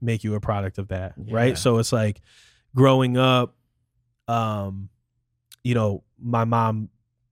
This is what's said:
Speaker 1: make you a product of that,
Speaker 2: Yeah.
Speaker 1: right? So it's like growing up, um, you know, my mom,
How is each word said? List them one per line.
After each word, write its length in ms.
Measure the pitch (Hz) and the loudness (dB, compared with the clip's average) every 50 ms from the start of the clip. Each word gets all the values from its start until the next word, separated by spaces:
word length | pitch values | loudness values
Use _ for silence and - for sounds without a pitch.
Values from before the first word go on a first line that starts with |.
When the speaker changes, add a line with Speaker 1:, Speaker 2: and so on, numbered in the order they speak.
Speaker 1:
make 240 | - 117 113 107 - | -4 -2 -2 -2 -2
you 100 | 107 107 | -4 -4
a 60 | 104 | -4
product 380 | 101 - 107 101 98 95 - - | -4 -4 -4 -2 -4 -6 -6 -8
of 100 | 98 101 | -10 -8
that, 240 | 95 92 92 92 - - - | -6 -8 -8 -10 -12 -14 -12
Speaker 2:
Yeah. 120 | 107 113 | -6 -2
Speaker 1:
right? 240 | 113 117 127 123 - | 0 2 0 0 0
So 200 | - 131 120 113 | 0 2 2 2
it's 140 | 110 - - | 2 0 0
like 280 | 117 110 107 101 - - _ _ _ - _ _ _ _ _ - | 0 0 0 -2 -6 -10 _ _ _ -20 _ _ _ _ _ 2
growing 420 | 127 131 135 131 131 131 123 123 127 | 4 6 6 6 4 2 2 2 2
up, 360 | 131 131 127 127 123 120 _ _ _ _ _ _ _ _ _ _ _ _ _ _ - | 4 4 4 2 2 -2 _ _ _ _ _ _ _ _ _ _ _ _ _ _ -8
um, 640 | - 117 117 113 110 107 104 98 98 98 98 98 98 _ _ _ _ _ _ _ _ _ _ _ _ - _ - | -4 -2 -2 -2 -2 -4 -4 -6 -6 -8 -10 -12 -14 _ _ _ _ _ _ _ _ _ _ _ _ -20 _ -4
you 120 | 123 120 | -2 0
know, 280 | 117 110 104 101 - - _ _ - | 0 0 0 -2 -4 -10 _ _ -12
my 260 | - 120 117 113 113 | -8 -4 -2 0 0
mom, 440 | 117 117 117 113 113 110 110 107 98 _ _ _ _ _ _ _ _ | 2 2 0 0 0 -2 -4 -6 -10 _ _ _ _ _ _ _ _